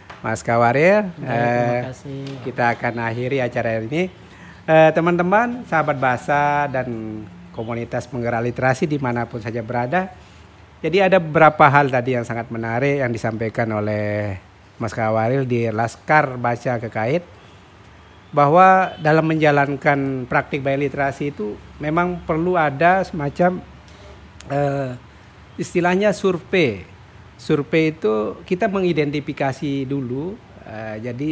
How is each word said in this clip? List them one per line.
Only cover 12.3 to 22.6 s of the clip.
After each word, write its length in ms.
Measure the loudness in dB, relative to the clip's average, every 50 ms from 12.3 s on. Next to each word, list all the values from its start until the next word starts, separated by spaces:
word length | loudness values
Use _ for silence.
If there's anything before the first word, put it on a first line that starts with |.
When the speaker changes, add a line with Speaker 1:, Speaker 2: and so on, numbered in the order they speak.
| -6 -6 -6 -6
Speaker 1:
menarik 540 | -6 -6 -4 -2 -2 0 0 0 0 0
yang 80 | 0 -2
disampaikan 560 | -2 -2 -4 -4 -4 -4 -4 -4 -2 -2 -2 0 0
oleh 640 | -2 -2 -2 -2 -2 -2 -2 -2 -2 -4 -4 -6 -8 -12 -18 -20 -20 -20 -18 -12 -8
Mas 160 | -8 -6 -4
Kawaril 480 | -2 -2 0 0 2 2 2 0 0 0
di 220 | 0 -2 -2 -2 -2
Laskar 720 | -2 -2 -2 -2 -4 -6 -2 2 4 4 4 2 -2 -2
Baca 400 | -2 -2 -2 -2 -2 -4 -4 -4
Kekait, 480 | -4 -6 -6 -4 -2 -2 -2 -2 -4 -6 -20 -20 -20 -20 -20 -20 -20 -20 -20 -20 -20 -20 -20 -20 -20 -20 -20 -20 -16 -4
bahwa 640 | 2 2 4 6 8 8 8 8 8 6 4 0 -4
dalam 300 | -2 0 2 4 4 4
menjalankan 1000 | 2 2 2 4 4 4 4 2 0 -2 -2 0 0 0 2 0 -2 -4 -6 -4
praktik 380 | -2 -2 -2 -2 -2 -4 -4
baik 240 | -2 -2 -2 0 -2 -2
literasi 460 | -2 -2 -4 -4 -4 -4 -6 -6 -6
itu 180 | -6 -8 -8 -8 -10 -14 -18 -14
memang 460 | -8 -6 -2 0 0 0 -2 -4 -6
perlu 320 | -4 -4 -2 0 0 0 2
ada 480 | 2